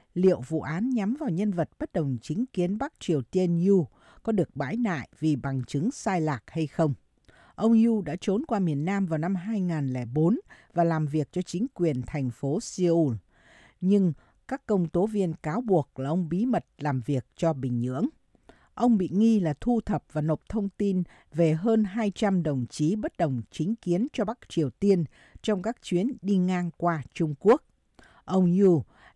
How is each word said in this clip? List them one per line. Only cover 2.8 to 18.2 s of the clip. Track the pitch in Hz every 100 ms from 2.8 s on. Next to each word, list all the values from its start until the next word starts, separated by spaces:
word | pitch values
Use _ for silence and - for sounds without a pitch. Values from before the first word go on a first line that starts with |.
| 269 -
Triều | - 151
Tiên | 123 185 185 170 185
Yu | 196 147 _ _ -
có | -
được | 214 160 -
bãi | 135 226
nại | 226 160 101 _
vì | 156 143
bằng | 139 135
chứng | 127 143 190
sai | - - 185
lạc | 156 127 -
hay | 165 156
không. | - 160 135 _ _ _ _ - -
Ông | 226 226 233
Yu | 220
đã | 175 165
trốn | - 196 320
qua | 214
miền | 175 143 160
Nam | 202 190
vào | 160
năm | 165 190
hai | 185 220
ngàn | 180 160 139
lẻ | 127 120
bốn | 135 165 262 - - _
và | 175
làm | 170 160 151
việc | 151 139
cho | 175
chính | 185 180 262
quyền | - 170 143
thành | 117 151 131
phố | 117 135 165
Seoul. | - - 180 165 156 117 - _ _ - - _
Nhưng | 180 202 185 147 _ _ -
các | 277 -
công | 202 165
tố | 175 214
viên | 214 185
cáo | 160 151 180
buộc | 254 180 - -
là | 135
ông | 175 160
bí | 175 254
mật | 240 - _
làm | 147 135
việc | 120 135 - -
cho | 165
Bình | 143 127 120
Nhưỡng. | 123 131 247 -